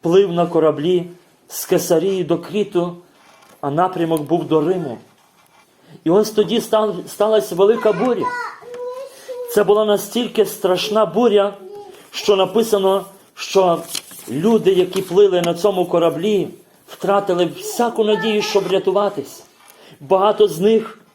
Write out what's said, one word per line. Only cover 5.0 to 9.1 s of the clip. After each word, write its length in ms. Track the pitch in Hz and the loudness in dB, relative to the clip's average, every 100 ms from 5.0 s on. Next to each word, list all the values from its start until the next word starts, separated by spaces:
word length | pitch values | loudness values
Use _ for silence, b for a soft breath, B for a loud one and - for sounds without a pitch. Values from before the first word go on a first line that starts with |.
| - _ _ _ _ _ _ B B B | -16 _ _ _ _ _ _ B B B
І 60 | 156 | 0
ось 220 | 180 214 | 2 2
тоді 280 | - 196 226 | 0 0 0
стал-, 480 | 226 220 214 180 - | 0 0 0 -4 -10
сталася 480 | - 208 220 - 175 | -2 2 2 0 2
велика 380 | 196 233 220 | 2 4 2
буря. 320 | 185 247 240 - 494 466 - 466 494 494 508 554 | 0 0 -2 -4 -6 -10 -14 -18 -14 -12 -12 -16